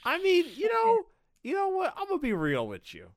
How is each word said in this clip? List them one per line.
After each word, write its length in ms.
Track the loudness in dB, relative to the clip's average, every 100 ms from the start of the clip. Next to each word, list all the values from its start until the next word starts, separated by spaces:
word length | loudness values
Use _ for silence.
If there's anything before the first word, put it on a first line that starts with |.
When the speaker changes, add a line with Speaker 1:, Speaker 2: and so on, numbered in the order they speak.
Speaker 1:
I 140 | -4 0
mean, 220 | 4 4 2
you 120 | -2 0
Speaker 2:
Okay. 80 |
Speaker 1:
know, 240 | 2 4 2 0 _ _ _
you 120 | -6
know 160 | -2 0
what? 240 | 0 -2 -4
I'm 100 | -4
gonna 140 | -2
be 120 | 0
real 340 | 0 0 0 -2
with 260 | -8 -14
you. 140 | -20 -20